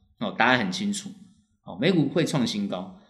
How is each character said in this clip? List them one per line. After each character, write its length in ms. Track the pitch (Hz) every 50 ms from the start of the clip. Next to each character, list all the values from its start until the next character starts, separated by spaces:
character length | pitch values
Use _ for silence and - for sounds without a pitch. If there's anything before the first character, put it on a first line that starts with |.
| _ _ _ _
哦， 160 | - 95 92 98
答 100 | 110 123
案 120 | 127 123
很 100 | 107 92
清 220 | 95 - 107 101
楚。 180 | 101 - - - - - - - _ _ _ _ _ _ _
哦， 140 | - 90 92
美 100 | 123 180
股 200 | 190 165 143 131
会 160 | - 175 151
创 200 | - - 143 117
新 220 | - - 104 101 98
高， 320 | 104 90 92 - - - - _